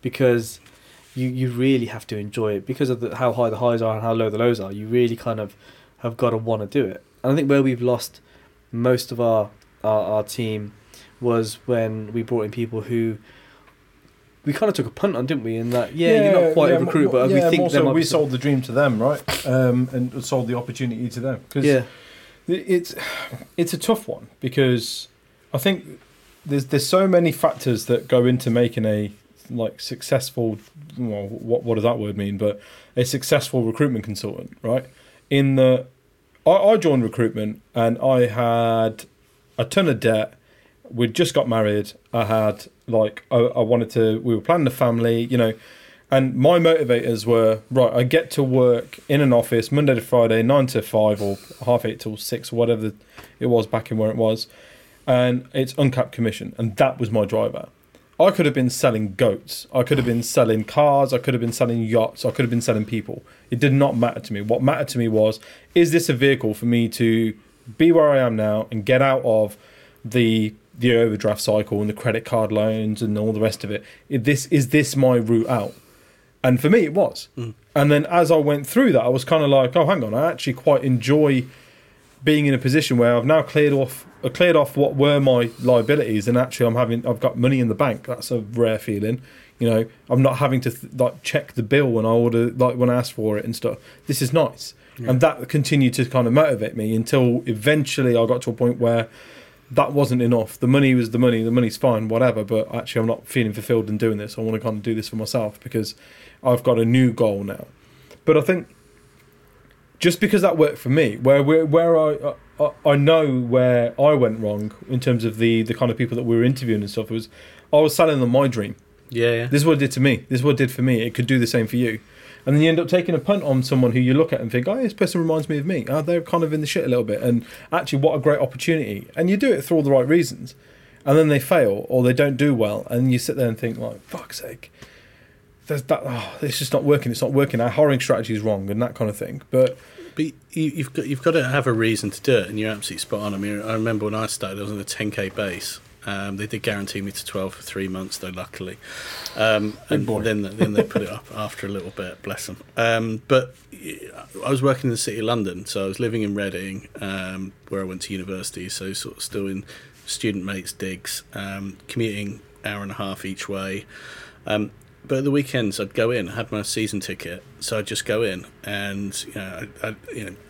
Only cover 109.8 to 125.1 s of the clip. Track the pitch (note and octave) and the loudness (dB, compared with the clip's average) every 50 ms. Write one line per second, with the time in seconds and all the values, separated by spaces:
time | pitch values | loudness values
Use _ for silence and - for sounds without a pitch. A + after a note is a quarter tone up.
109.8 | _ _ _ _ - F3 F3 - G#3+ G3+ G#3 G3+ E3+ F#3+ - D#3+ D#3 - - - | _ _ _ _ 0 0 0 2 0 2 2 4 4 2 4 4 2 2 2 -2
110.8 | - B2 B2+ D#3+ D#3 A2+ G#2 - A#2+ C3 C#3 C#3 C#3+ C#3+ D#3 D#3+ D#3+ D#3 C#3+ E3 | -2 0 2 4 4 2 0 0 4 4 6 6 6 4 4 4 4 4 4 4
111.8 | E3 E3+ E3+ D#3+ D#3 D3+ D3+ - - C#3+ - - - _ _ - D3+ D3 - - | 4 6 4 4 4 2 0 -2 -4 -6 -8 -8 -16 _ _ -2 -2 -2 -2 0
112.8 | - D3+ C#3+ C#3+ C#3+ D3+ D#3+ E3 D#3 C#3+ C3 B2+ B2 A#2 A#2+ B2+ B2+ B2+ B2 A#2+ | 2 2 4 4 6 6 6 6 4 2 0 -2 -2 2 2 4 4 4 4 4
113.8 | A#2 A#2 A#2 - C#3 D3 D3+ C#3 B2 A2+ A2 A2+ A2 G#2 G#2 G#2 G#2+ G#2+ - - | 2 0 0 2 4 4 6 4 2 2 0 -2 -4 -4 -4 -4 -6 -8 -10 -12
114.8 | - - C3 B2+ B2 C3 B2 A#2 A2 A#2 G#2+ A2 A#2 A#2 A2+ A2+ A2 A2+ A2+ - | -10 -6 -4 -2 0 0 0 0 0 -4 -2 0 2 2 2 2 0 -2 -2 -2
115.8 | C3 A#2+ A2 - B2+ A#2 B2 A#2 B2 A#2 A#2 A2+ A#2 B2 C#3 C3 C3 A#2 A2 G#2 | -2 -2 0 -2 -4 -4 -4 -6 -2 0 2 2 2 2 0 0 -2 -2 -2 -2
116.8 | G#2 G2+ - A#2 A2 - A2+ A2+ A2 - - - - - - - _ _ - D3 | -2 -4 -6 -8 -8 -6 -8 -8 -8 -10 -20 -20 -20 -20 -20 -20 _ _ 4 4
117.8 | D#3 D#3 - - E3+ D#3+ D3+ C#3 B2+ A#2 A#2+ C3+ C#3+ C3+ A#2 A2+ G2+ G#2 G#2 _ | 4 4 4 4 2 4 4 2 0 2 4 2 2 2 0 -2 -6 -6 -8 _
118.8 | _ _ _ _ _ _ B2 A#2 A#2 A#2 A#2 A#2 A#2 B2+ C3+ C#3+ C#3+ E3 D#3 C#3 | _ _ _ _ _ _ -4 0 0 0 0 0 -2 0 0 2 4 4 4 4
119.8 | C#3+ C3 - C3 C3 C#3 B2 - - - C3 B2 B2 D3 C#3 B2+ C3+ B2+ C3 - | 2 -2 0 2 2 2 2 0 -2 -4 -2 0 2 2 2 2 0 -2 0 0
120.8 | B2 C3 B2+ A2+ A2+ A#2 - - B2 A#2 C3 B2+ A#2+ A2+ - B2 A2+ A2 - A#2+ | 0 2 2 2 0 -2 -2 -4 0 2 2 2 2 2 0 0 -2 0 -2 -2
121.8 | B2 A#2 A2 A2+ - _ - - - - - - - C3 C#3 D3 D#3 E3 E3 D#3+ | 0 -2 -2 -6 -10 _ -20 -20 -20 -20 -20 -10 -2 2 2 4 4 4 4 2
122.8 | E3+ - F3+ F3+ F3 - E3+ D3 - - G3+ G3+ D#3+ C#3+ C3+ C3 B2+ C3 C#3+ C3 | 0 2 0 0 0 0 -2 -2 0 0 0 0 2 0 0 0 2 2 2 2
123.8 | B2+ A#2+ A#2 B2+ B2+ B2+ C3 D3 D#3+ E3 D#3 - A#2 A2+ - B2 B2 - G#3 C4 | 4 4 4 2 2 4 4 4 2 2 0 -4 -4 -2 -2 -2 0 0 -2 0
124.8 | C4 G#3+ - - G3 F3 | -2 -4 -2 -2 -2 0